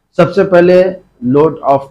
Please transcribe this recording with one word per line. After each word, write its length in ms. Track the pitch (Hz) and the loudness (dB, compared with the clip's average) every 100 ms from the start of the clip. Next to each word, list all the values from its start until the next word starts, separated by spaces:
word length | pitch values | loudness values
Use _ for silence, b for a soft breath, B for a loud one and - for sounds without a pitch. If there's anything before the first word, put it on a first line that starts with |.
| _ - | _ -4
सबसे 260 | 170 202 | -2 -2
पहले 380 | 190 180 175 180 185 185 _ _ 123 | 0 2 4 2 0 -4 _ _ -2
load 320 | 139 156 - 131 | 0 0 -2 -2
of 160 | 139 - | -2 -4